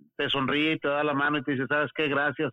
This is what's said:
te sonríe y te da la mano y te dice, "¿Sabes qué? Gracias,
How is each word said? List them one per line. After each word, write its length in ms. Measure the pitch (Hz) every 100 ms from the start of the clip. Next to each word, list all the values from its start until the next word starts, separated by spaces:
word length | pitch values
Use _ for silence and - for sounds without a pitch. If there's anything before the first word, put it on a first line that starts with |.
| - -
te 120 | 143
sonríe 440 | 139 131 143 156
y 60 | 160
te 100 | 143
da 160 | 143
la 100 | 151
mano 240 | 139 143 147
y 40 |
te 100 | 143
dice, 140 | 131 131
"¿Sabes 220 | 147 147
qué? 140 | - 151
Gracias, 440 | 139 147 - 151